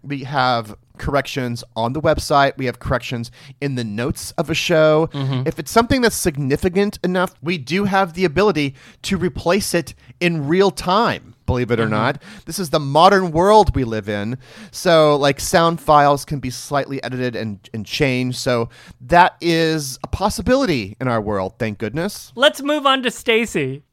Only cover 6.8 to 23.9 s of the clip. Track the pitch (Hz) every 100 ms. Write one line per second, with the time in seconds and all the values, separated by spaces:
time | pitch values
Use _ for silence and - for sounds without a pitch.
6.8 | 202 - 180 185 185 _ 151 180 120 180
7.8 | 202 190 190 160 180 143 214 156 139 135
8.8 | - - - 196 180 - 170 196 - 175
9.8 | 156 - - - 175 165 139 175 196 -
10.8 | 180 196 226 101 - - - 127 120 117
11.8 | 110 107 117 143 - - - 165 165 156
12.8 | 139 147 180 196 185 156 190 214 185 -
13.8 | 120 110 101 104 104 127 - - 220 -
14.8 | 190 160 151 147 143 139 - 180 165 165
15.8 | - 147 143 143 - 147 127 123 - 143
16.8 | - 135 - 127 127 113 110 98 - 110
17.8 | 101 - 143 127 127 123 - 123 117 -
18.8 | - - 123 170 180 - 165 165 160 160
19.8 | 139 127 - - 202 - 180 254 254 143
20.8 | 95 104 131 113 104 101 95 _ 110 101
21.8 | 110 131 185 - - 226 285 302 277 302
22.8 | 277 269 247 - - 226 233 185 135 135
23.8 | _